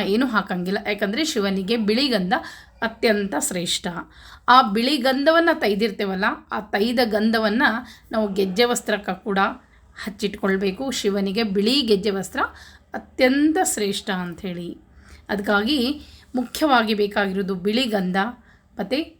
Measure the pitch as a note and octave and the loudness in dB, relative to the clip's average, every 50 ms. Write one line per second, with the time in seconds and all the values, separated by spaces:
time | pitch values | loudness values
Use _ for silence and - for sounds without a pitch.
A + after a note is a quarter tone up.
0 | G#3 F#3+ G3+ A3+ C4+ B3 A3 G3+ F#3 - G3 F3+ F3 F#3 G3+ G#3 - G#3 G#3 G#3 | 0 2 2 2 2 2 0 0 -2 -2 -4 -4 -2 -2 -2 -2 -2 -2 -4 -2
1 | A3 G3 G#3 C#4 D#4+ D#4 - A3 G3 G3 F#3+ F#3+ F#3+ F3+ A#3 A#3+ G#3+ G3 G#3+ B3 | -2 -2 -2 -2 -2 -2 0 0 0 0 0 -2 -2 0 0 0 2 2 2 2
2 | C#4+ C4+ A#3+ G3 F3+ F3+ A#3+ E4 - - - - - - - - A#3 A3 A3+ - | 2 2 2 0 0 0 -2 -2 -2 -6 -16 -20 -20 -20 -10 -6 -6 -6 -4 0
3 | - A#3 G#3+ G#3 G3+ G3 - - - - F#3 F3+ E3+ F3 - - - F3+ F3 F3 | 2 2 2 2 0 -2 -2 -4 -4 -4 -4 -4 -4 -2 -4 -4 -4 -6 -8 -8
4 | - - - - - - - - - - B3 C4 C4 A3 G3 A3 A#3 C4 D4+ C#4 | -12 -14 -16 -20 -20 -20 -20 -4 4 6 8 8 6 6 2 0 0 0 0 2
5 | A3+ C4+ B3+ C4+ C#4 D#4 D#4+ E4+ E4+ E4+ D#4 A3 A#3+ G#3 G3+ F#3+ A3+ A3 F#3+ - | 2 2 0 2 2 4 4 4 4 2 2 2 0 -2 0 0 0 -2 -2 -4
6 | G#3 G3 F#3+ F#3 G3+ A#3 D4+ - - - - A3 F#3+ - - G3+ G#3 A#3+ A#3+ B3+ | -4 -4 -2 -2 -2 -2 -4 -4 -8 -10 -8 -8 -6 -4 -2 0 0 0 2 0
7 | B3+ A3+ G#3 G#3+ G#3+ A3+ A3+ A3+ A3 G#3 G3+ A#3+ D4 A#3+ G#3+ A#3 - - - - | 0 0 2 2 2 2 2 2 2 2 2 2 2 2 0 -2 -6 -12 -18 -20
8 | _ - - A3 G#3+ G3+ F#3+ G3 G3 F#3+ F3+ G#3 A#3+ A#3+ A#3+ A#3+ - - G#3 G3 | _ -6 -2 -2 0 0 0 0 -2 0 2 2 2 2 2 0 -2 -2 -4 -4
9 | - - F3+ - - A3 G3 F#3+ G3 A#3 - - - _ _ - _ - - - | -2 -4 -8 -6 -4 -2 0 0 0 0 -2 -6 -16 _ _ -20 _ -20 -16 -12
10 | - G#3 G3 - A3 G3+ G3+ - - G3 F#3+ F#3+ G3+ G3 F#3 - C4 C#4 - - | -12 -12 -8 -6 -6 -6 -4 -2 -2 0 0 0 0 -2 -4 -4 -6 -6 -4 -2
11 | - G3+ G3 G3+ F#3+ G3 F#3+ A3+ A#3 G#3 F#3+ G3+ G3+ A3 C4 C#4+ B3+ A3 G#3 G3 | -2 0 0 0 0 -2 0 -2 -2 0 0 2 2 2 2 2 2 2 2 2
12 | G3 A3 F#3+ G3 F#3 - - C4 G#4+ - - - - - - - _ _ - - | 2 0 -2 -2 -4 -6 -4 -4 -4 -4 -6 -10 -20 -20 -20 -20 _ _ -12 -12
13 | - - - - C4 B3+ C4+ C#4+ D4 D#4 D#4 - - - - A#3 G#3 G3 G3+ - | -12 -10 -2 2 4 4 4 4 4 4 4 2 0 0 0 -2 -2 -2 -2 -4
14 | - - F#3+ F3+ F3+ F3 E3 - - F#3 F3 F3 F3 F3 - - - _ - - | -4 -4 -4 -4 -4 -6 -8 -10 -10 -10 -8 -8 -10 -12 -12 -14 -18 _ -20 -20
15 | - - - - - - G#3 G3+ G3+ A3 G#3 G3+ G#3 A#3 D4+ C#4 A#3 C4 D4 - | -20 -20 -20 -16 -8 -6 -4 -4 0 0 2 2 2 2 2 2 0 0 -2 -6
16 | - - - - - _ - B3+ B3 - - - D#4+ D4+ C4+ A#3+ A3+ G#3+ A3+ G3+ | -10 -20 -20 -20 -14 _ -4 -4 -4 -4 -2 0 2 4 4 4 4 2 0 0
17 | G#3 G3+ G#3 G#3+ G3+ G3 F#3 G3 G3+ F3+ G3 F3+ E3+ G#3 G#3+ A#3 C4+ A3+ G#3+ G3 | 0 0 0 -2 -2 -2 -2 -2 -2 -4 -4 -4 -2 0 0 0 0 0 0 -2
18 | F#3 F3+ F3+ G3 G3 A#3+ B3 - - _ - _ _ _ _ - G3 - C4 D4 | 0 0 0 0 -2 -2 -4 -12 -18 _ -20 _ _ _ _ -8 -6 -4 -4 -4
19 | D#4+ - - _ | -4 -6 -10 _